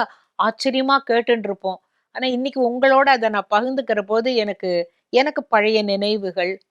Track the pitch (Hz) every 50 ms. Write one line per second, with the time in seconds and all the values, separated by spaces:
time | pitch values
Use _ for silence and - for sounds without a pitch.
0 | 226 - - _ _ _ _ - 190 220 220 - - 269 247 262 262 269 277 269
1 | - - 226 233 226 - 240 226 208 202 196 - - 190 185 - _ _ _ _
2 | _ _ - - 254 262 247 247 262 277 254 269 247 233 240 254 254 269 269 269
3 | 277 277 269 247 226 220 214 202 196 - 208 208 240 254 269 262 247 226 220 208
4 | 196 196 214 226 233 262 254 226 214 208 190 - - 185 180 170 170 170 _ _
5 | _ _ - 240 269 302 294 302 - _ - 214 208 214 220 214 208 202 196 196
6 | 202 208 214 214 196 185 165 190 175 180 190 190 _ _